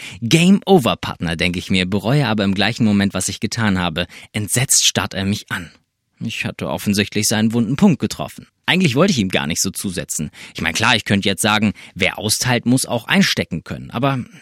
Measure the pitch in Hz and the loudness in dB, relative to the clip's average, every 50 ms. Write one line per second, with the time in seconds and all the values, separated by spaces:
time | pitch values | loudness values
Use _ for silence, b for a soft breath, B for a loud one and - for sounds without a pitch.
0 | B B B B 117 110 - 160 175 185 202 - - - 196 175 117 104 85 - | B B B B -2 2 4 6 6 6 6 6 6 4 4 6 6 4 -2 -2
1 | - - - - 87 82 82 78 85 90 87 92 - - 98 92 92 90 101 101 | -4 -10 -8 -6 -4 -4 -2 0 0 0 0 -2 -2 0 0 0 0 2 0 -2
2 | - 110 135 151 139 110 110 104 98 98 95 98 98 104 117 - 120 107 104 101 | 0 2 2 2 2 2 0 0 2 0 2 2 0 0 2 2 2 4 4 4
3 | 98 98 - 95 - - 95 - - - - 113 113 104 95 92 87 87 80 85 | 2 2 0 -2 -4 -4 -6 -6 -6 -6 -2 0 0 0 2 0 0 -2 -2 -4
4 | 87 B B B B B B 107 107 - - 123 131 - - - - - - 120 | -6 B B B B B B -8 -6 -4 -2 -2 0 2 0 2 2 2 0 -2
5 | - - - 95 95 98 104 - - - 110 101 85 - _ _ _ _ _ _ | -4 -4 -4 -4 -2 -2 -2 -4 -4 -8 -8 -8 -8 -10 _ _ _ _ _ _
6 | _ _ _ - - 117 - - - 101 - - - 71 69 - - 107 98 104 | _ _ _ -8 -8 -8 -6 -6 -8 -8 -8 -6 -6 -4 -4 -4 -4 -2 -2 -2
7 | 101 - - 107 104 - 113 107 110 113 110 120 117 95 143 - 202 208 143 - | -2 -2 -2 -2 0 0 2 2 2 2 2 0 0 0 2 4 4 4 4 4
8 | - 101 - - 71 - - - - _ _ _ - - 147 185 190 151 110 139 | 0 -6 -4 -6 -8 -10 -10 -16 -20 _ _ _ -4 -2 0 2 2 2 2 2
9 | 180 208 170 120 95 95 87 80 69 76 85 - - 98 - - - 101 82 82 | 2 2 2 0 0 0 0 -2 -2 -2 -2 -2 -4 -4 -4 -6 -8 -6 -6 -6
10 | 73 - - - 76 71 B B B B B - - 82 82 - 113 120 123 107 | -8 -6 -6 -6 -6 -8 B B B B B -4 -4 -2 -2 0 2 2 2 2
11 | - - 104 98 92 101 98 - - 107 104 107 107 104 B B B B B 87 | 2 2 0 2 2 0 -2 0 0 0 2 2 2 0 B B B B B 0
12 | 92 87 - - - 107 - - - 127 123 113 - 117 127 131 - - 110 117 | 0 0 0 -2 -4 -4 -2 -2 0 0 0 2 2 2 2 2 2 -2 -4 -6
13 | - - 160 196 180 - - - - - - 80 - - - 62 65 - - 120 | -2 0 2 2 4 2 2 -2 -4 -4 -6 -10 -8 -8 -12 -12 -12 -8 -6 -2
14 | 131 139 139 123 - - - - | 0 0 0 -2 -6 -10 -14 -12